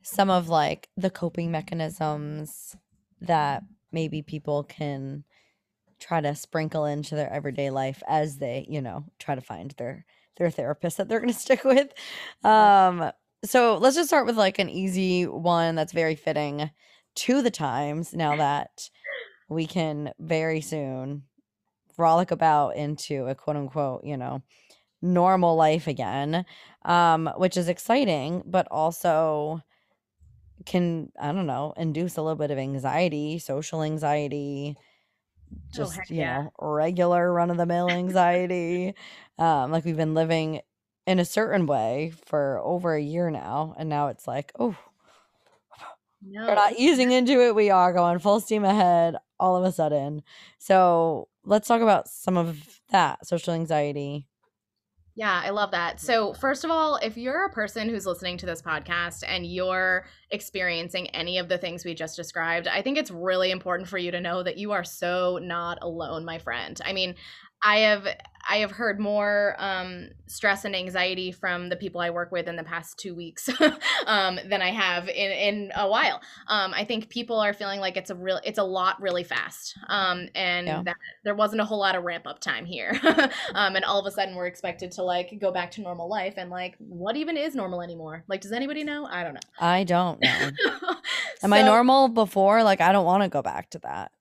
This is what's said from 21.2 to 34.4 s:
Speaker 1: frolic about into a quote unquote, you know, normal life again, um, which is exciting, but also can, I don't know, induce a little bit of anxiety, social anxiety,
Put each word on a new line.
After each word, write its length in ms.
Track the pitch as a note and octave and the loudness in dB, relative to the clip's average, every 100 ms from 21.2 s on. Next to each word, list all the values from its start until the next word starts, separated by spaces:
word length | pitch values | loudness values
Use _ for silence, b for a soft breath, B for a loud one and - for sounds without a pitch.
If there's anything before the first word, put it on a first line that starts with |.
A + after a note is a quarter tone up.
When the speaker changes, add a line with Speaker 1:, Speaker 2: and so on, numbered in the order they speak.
| C3+ _ _ _ _ _ _ - | -14 _ _ _ _ _ _ 0
Speaker 1:
frolic 360 | E3 E3 F#3 | 4 4 2
about 440 | E3 D#3+ D3+ C#3+ - | 2 4 4 2 0
into 480 | D3 D3+ - C#3+ B2+ | -4 -6 -4 -4 -4
a 80 | C3+ | -4
quote 220 | - D3 | -4 -4
unquote, 460 | C#3 D3+ C#3 B2+ - | -4 -4 -4 -4 -8
you 100 | C#3 | -8
know, 260 | B2 C3 - b b b b _ | -6 -8 -12 b b b b _
normal 540 | F3 F3+ F3+ F#3+ E3+ D#3+ | 0 4 6 6 4 6
life 320 | D#3 D#3+ D#3 | 6 4 0
again, 580 | C3+ A2 C3 C#3+ E3 F#3 B B B | -4 -4 -2 -2 -2 -4 B B B
um, 480 | - F3 E3+ D#3+ D#3+ - | 0 4 6 4 0 0
which 200 | F#3 F3+ | 0 0
is 120 | E3+ | -2
exciting, 720 | E3+ - B3 A#3+ D3+ C3+ F3 - | -4 0 2 2 0 -2 -6 -2
but 220 | F#3 - | -2 0
also 880 | - D#3+ E3 F3 D#3+ D#3+ D3+ D3+ D#3+ _ _ _ _ _ _ _ _ _ _ - | 0 -2 0 0 2 2 0 -4 -6 _ _ _ _ _ _ _ _ _ _ -2
can, 460 | F3+ F3 E3 - - | 0 0 -2 -8 -8
I 120 | C#3+ | -6
don't 140 | F#3 E3 | -4 -2
know, 260 | B2+ D3 - | -4 -6 -4
induce 400 | E3 D3+ F3 E3 | -4 -2 -4 -4
a 40 | |
little 140 | D#3 D3+ | -4 -2
bit 160 | D3 | -2
of 60 | C#3 | -2
anxiety, 840 | C3+ C#3 C3 D3+ F3+ D3+ D3+ E3 | -4 -4 -2 0 0 -2 -4 -6
social 420 | - C#3 D#3 D#3+ | -6 -6 -6 -4
anxiety, 960 | D#3 D#3 D3 D3+ D3 D3 | -4 -2 -2 -2 -2 -6